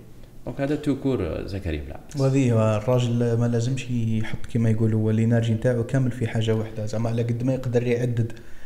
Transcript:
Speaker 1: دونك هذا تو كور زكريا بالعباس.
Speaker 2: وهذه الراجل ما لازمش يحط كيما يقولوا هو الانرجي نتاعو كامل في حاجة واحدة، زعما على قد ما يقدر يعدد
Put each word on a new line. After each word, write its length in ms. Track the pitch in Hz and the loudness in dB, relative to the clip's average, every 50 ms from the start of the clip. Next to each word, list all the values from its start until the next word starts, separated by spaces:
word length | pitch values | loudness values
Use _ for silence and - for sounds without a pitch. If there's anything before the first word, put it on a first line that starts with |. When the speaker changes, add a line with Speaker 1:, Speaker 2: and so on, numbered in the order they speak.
| - - - - - - - - - | -20 -20 -18 -18 -20 -20 -18 -14 -12
Speaker 1:
دونك 160 | - 123 - | -10 -6 -4
هذا 140 | 139 139 151 | -2 -2 -2
تو 200 | 147 - 147 135 | -2 0 -2 -2
كور 520 | 135 - 135 127 107 90 80 - - - - | -2 0 -2 0 0 -2 -2 -4 -6 -6 -6
زكريا 340 | 98 95 - 85 76 73 | -8 -6 -4 -4 -4 -4
بالعباس. 400 | 71 71 - - - - - 143 | -6 -8 -12 -14 -14 -10 -4 0
Speaker 2:
وهذه 560 | 135 135 131 139 135 120 117 110 110 110 107 104 | 0 2 4 4 4 4 4 4 4 4 2 2
الراجل 600 | 107 127 127 123 120 117 117 120 120 120 117 117 | 2 2 2 2 2 2 2 2 2 2 2 2
ما 100 | 120 120 | 2 2
لازمش 420 | 120 117 113 127 135 135 - - | 2 0 0 0 -2 -4 -4 -4
يحط 540 | 123 120 113 113 113 110 107 - - - - | -2 -2 0 0 0 0 0 0 -2 -2 -2
كيما 240 | - - 117 113 113 | -2 0 2 2 2
يقولوا 320 | 110 107 113 107 110 110 | 4 4 2 2 2 2
هو 80 | 107 110 | 2 2
الانرجي 440 | 110 110 113 113 120 117 113 117 110 | 2 4 4 4 4 4 4 2 0
نتاعو 300 | 110 - 127 123 117 113 | 2 2 2 2 2 0
كامل 280 | 117 - 135 131 123 | 0 0 0 0 0
في 160 | 120 - 117 110 | 0 -2 -4 -2
حاجة 280 | - 113 107 113 113 | 0 0 2 2 2
واحدة، 300 | 113 104 104 - - 107 | 0 0 -4 -6 -6 -4
زعما 240 | 104 - 107 117 113 | -4 -2 -2 0 0
على 140 | 117 117 113 | 0 0 0
قد 200 | 117 120 117 120 | 0 -2 -2 0
ما 100 | 131 131 | 0 0
يقدر 340 | 123 - 123 117 120 120 120 | 0 -2 0 0 2 2 2
يعدد 520 | 120 117 127 120 113 117 110 110 - - - - - - - | 0 0 0 0 0 0 0 -2 -2 -8 -10 -8 -8 -8 -8